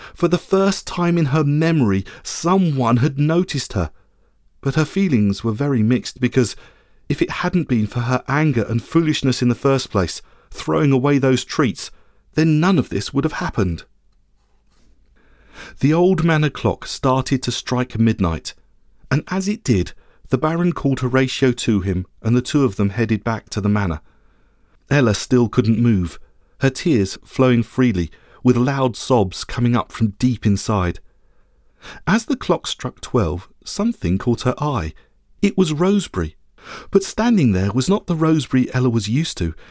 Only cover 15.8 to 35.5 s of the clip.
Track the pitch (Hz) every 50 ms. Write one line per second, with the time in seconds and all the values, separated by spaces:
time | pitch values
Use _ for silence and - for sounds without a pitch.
15.8 | - 143 156 165 175 190 190 156 160 170 160 151 151 143 - - - 113 - -
16.8 | - - - - - 135 131 131 127 - 135 127 - - - - - - 127 123
17.8 | 123 - - 110 113 113 107 - 95 85 82 76 - - - - _ _ _ _
18.8 | _ _ _ _ - - - 151 - - 180 196 185 196 208 - - - 113 92
19.8 | 87 - - - - - _ _ - - - 123 - 156 165 170 175 175 - -
20.8 | - 139 135 - 131 127 123 131 135 127 - - 139 131 120 - - - 110 98
21.8 | 90 101 87 92 92 - _ - - 110 117 123 123 - - 147 139 120 98 -
22.8 | 104 98 92 120 117 104 113 101 - 117 113 101 - - - 107 98 101 104 104
23.8 | 101 87 78 76 - _ _ _ _ _ _ _ _ _ _ _ _ _ _ _
24.8 | _ _ 135 147 131 113 101 - - - 131 123 120 107 - - 113 110 113 104
25.8 | 120 117 110 95 90 82 - - - - _ _ _ _ _ _ - 135 131 -
26.8 | - 180 147 107 98 95 - - - - - - 131 127 123 117 110 - - -
27.8 | 127 123 101 92 85 78 - _ _ _ - - - 123 123 120 123 139 139 139
28.8 | 135 127 104 - - - 135 120 101 92 - - - - - - 120 120 120 113
29.8 | - - - - 113 104 98 - - 131 120 - - 110 101 95 - - 110 98
30.8 | 90 87 87 - - - _ _ _ _ _ _ _ _ _ _ _ _ _ _
31.8 | - - - - - - 190 233 226 - 277 - - - 170 - - - - -
32.8 | - 127 - - - - - 123 101 80 78 87 - - _ _ _ - - -
33.8 | 208 233 240 - - 85 90 98 - 120 117 - - 127 - - 147 151 139 104
34.8 | 80 78 - - - _ _ _ _ _ _ _ - 202